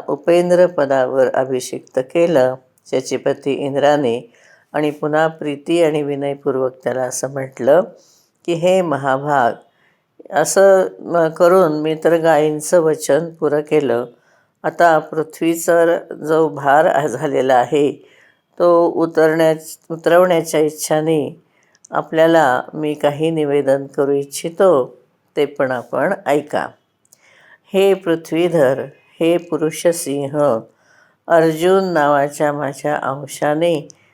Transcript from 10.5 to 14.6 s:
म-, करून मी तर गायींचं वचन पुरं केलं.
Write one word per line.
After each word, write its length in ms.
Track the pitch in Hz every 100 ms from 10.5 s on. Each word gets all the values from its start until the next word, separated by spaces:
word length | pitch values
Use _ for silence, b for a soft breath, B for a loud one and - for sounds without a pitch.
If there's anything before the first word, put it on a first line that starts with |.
| 190 196 190 185 -
म-, 280 | 104 170 160
करून 520 | 160 175 190 170 151
मी 140 | 156
तर 220 | 156 160 170
गायींचं 640 | 165 151 151 151 147 180
वचन 500 | 160 156 - 143 170
पुरं 300 | 165 147 147
केलं. 440 | 147 151 139 117 123 b b b b _